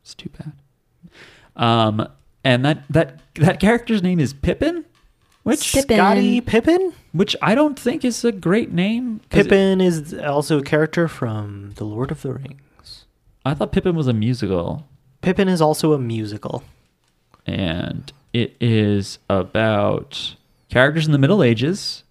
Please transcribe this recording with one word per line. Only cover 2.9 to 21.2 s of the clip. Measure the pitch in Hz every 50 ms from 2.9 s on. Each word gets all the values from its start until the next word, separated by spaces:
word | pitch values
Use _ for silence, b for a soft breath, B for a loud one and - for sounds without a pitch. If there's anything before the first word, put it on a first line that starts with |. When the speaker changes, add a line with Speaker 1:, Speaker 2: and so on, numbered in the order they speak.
Speaker 1:
that, | 131 160 165 143 - - _ _ _
that | - 147 185 175 -
character's | 190 208 240 233 233 - 226 208
name | 175 185 180 170
is | 143 113 -
Pippin? | - - 180 - - - 311 349 339 302 _ _ _ _ _ _ _ _ _ _ _
Which | _ - 247 302 - -
Speaker 2:
Pippin. | - 269 277 - -
Speaker 3:
Scottie | - 180 196 196 202 202 202 240 247
Pippen? | 240 - - 226 240 311 339 370 381 359 - - _ _
Speaker 1:
Which | - 156 208 - - -
I | - 151 214
don't | 269 302 302 269 -
think | - 240 262 311 -
is | 247 226 - -
a | 233
great | 220 190 165 165 190 226 233 -
name, | - 170 185 202 226 240 254 240 220 214 _ _
'cause | - 160
it | 156 -
Speaker 3:
Pippin | 202 196 196 190 190 185
is | 185 180 170 160 143 156 -
also | - - 147 143 147 143 - 160 143
a |
character | 135 - - 151 156 156 - 175 170 156
from | - - 135 117 110 110 104 104 101 101 101 101 107
The | - 107
Lord | 107 104 110 131 135
of | 156 143
the | - 139 123
Rings. | 131 135 131 135 - _ _ _ _ _ - - - _ _ _ _ _ _ _ _ _
Speaker 1:
I | 262 156
thought | 143 - -
Pippin | - 196 - 190 170
was | 160 147
a | 127
musical. | 120 107 107 120 127 117 110 92 95 87 85 - - - - _ _ _ _ _ _ _
Speaker 3:
Pippin | - 180 185 202 196 185
is | 185 160
also | 160 151 156 - - 156
a | 151 139
musical. | 127 117 113 113 107 104 107 110 - - - 120 - - _ _ _ _ _ _ _ _ _ _ _ _ _ _ _
Speaker 1:
And | - 95 95 98 85 80 87 87 87 - - - - - _ _ _
it | - 120 113 - _ _
is | - 120 113 110 107 104 104 101 98 - - - _ -
about | 98 95 90 95 - 107 113 110 107 101 101 101 101 90 - - - - - - - _ _ _ _ _ _ _
characters | - 123 127 143 147 165 151
in | 151
the | 151
Middle | 139